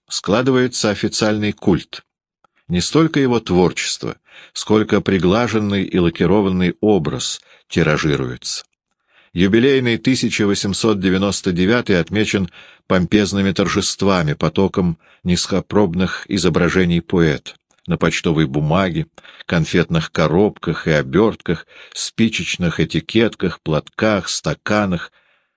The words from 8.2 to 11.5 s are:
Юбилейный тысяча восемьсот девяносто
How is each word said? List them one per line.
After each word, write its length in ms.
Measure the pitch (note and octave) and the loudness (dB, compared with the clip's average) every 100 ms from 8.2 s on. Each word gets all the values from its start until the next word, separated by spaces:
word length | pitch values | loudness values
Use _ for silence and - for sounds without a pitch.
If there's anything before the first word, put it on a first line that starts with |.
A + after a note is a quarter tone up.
| B1+ B1 - - - _ _ _ _ _ _ | -4 -8 -10 -12 -14 _ _ _ _ _ _
Юбилейный 640 | E2+ F#2+ A2+ C3 C3+ A#2+ A2+ | -2 2 4 4 2 2 0
тысяча 500 | C3 B2+ A#2 - G#2 | 0 0 -2 0 0
восемьсот 520 | G2 G2+ F#2 A2+ G2+ | 0 -2 0 0 2
девяносто 540 | F#2 F#2 G2 - F#2+ | 0 2 0 -2 -2